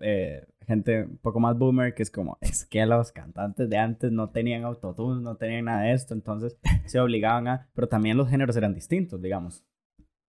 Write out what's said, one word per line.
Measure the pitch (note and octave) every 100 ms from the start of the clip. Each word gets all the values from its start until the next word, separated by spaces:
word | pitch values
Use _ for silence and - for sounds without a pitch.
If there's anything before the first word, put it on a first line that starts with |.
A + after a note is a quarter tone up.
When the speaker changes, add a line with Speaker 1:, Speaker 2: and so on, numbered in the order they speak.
Speaker 1:
eh, | G#2+ G2+ E2+ C#2 - _ -
gente | A2 G2+ A2 -
un | -
poco | A2+ A2
más | A#2 A#2
boomer, | C3 B2+ B2 A#2
que |
es | G#2+
como, | - F2 -
"Es | - - -
que | G#2+ A2
los | A#2 A2+
cantantes | - - - G2+ G2 A#2+
de | G#2
antes | A2+ A2+ B2+
no | A2+ G#2+
tenían | A#2 A#2 A#2
autotune, | A#2+ A#2+ F#2 F2+ A#2+ B2+
no | A#2+ A2+
tenían | A2+ A#2 A#2
nada | A2
de | G#2+
esto, | B2+ C3
entonces | A2 G#2+ G#2+ A#2 -
Speaker 2:
<laughs> | - E3 -
Speaker 1:
se | B2+
obligaban | B2 A2+ G#2+ A#2+ A#2+
a", | C3 -
pero | - A#2+
también | A2 A2 A#2
los | C3
géneros | C3+ C3 A#2
eran | G#2 F#2+
distintos, | - F3 F3 F#2
digamos. | F#2 F#2+ F2 - _ _ _ _ _ _